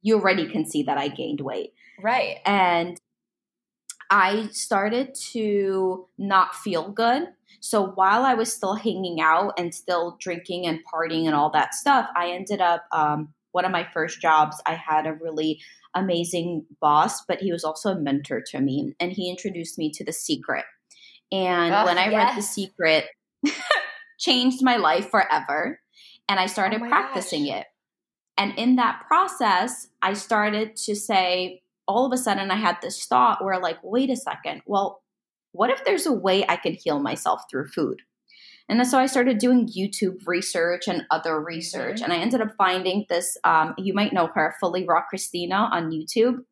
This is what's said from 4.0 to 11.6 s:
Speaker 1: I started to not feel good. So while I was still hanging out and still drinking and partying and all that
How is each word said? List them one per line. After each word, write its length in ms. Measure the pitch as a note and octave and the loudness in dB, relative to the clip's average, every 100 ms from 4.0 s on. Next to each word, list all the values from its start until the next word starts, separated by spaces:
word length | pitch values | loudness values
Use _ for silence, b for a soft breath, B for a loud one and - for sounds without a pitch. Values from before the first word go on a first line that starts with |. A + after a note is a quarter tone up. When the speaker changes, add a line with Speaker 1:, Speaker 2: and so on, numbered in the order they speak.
| - | 2
Speaker 1:
I 380 | G3 F#3+ G#3 G#3 | 4 4 2 -4
started 640 | - - G3+ G#3 A#3+ C4 - - | -8 -2 0 2 -2 -4 -8 -8
to 760 | A#3 G#3+ G3+ G3 F#3+ F#3+ F#3 - - | -4 0 2 0 0 0 -2 -10 -8
not 380 | G3 F#3+ F3+ - | 0 2 2 -2
feel 360 | G#3 E3+ F3 | -4 -4 -4
good. 320 | G3+ A#3 C4 F4 _ b b | 0 2 2 -2 _ b b
So 280 | - G#3+ F#3+ | -2 0 0
while 360 | F#3+ F#3+ A3 | 2 4 4
I 120 | C4 A#3 | 4 2
was 180 | A#3+ | 0
still 220 | - F#3+ G#3+ | -2 -2 -2
hanging 440 | A#3 F#3 F#3 E3 | -2 -2 -4 0
out 340 | D#3 D#3+ G3 - | 4 4 2 -2
and 160 | F3 | -6
still 420 | - - F3+ F3 - | -8 -2 -2 -2 -6
drinking 460 | F#3 E3+ E3+ F3+ F3 | -8 -8 -8 -6 -4
and 140 | D#3+ - | -4 -6
partying 320 | D#3+ E3 D#3+ D#3+ | -4 -2 0 2
and 100 | D3 | 2
all 140 | D3+ | 2
that 220 | D3+ | 2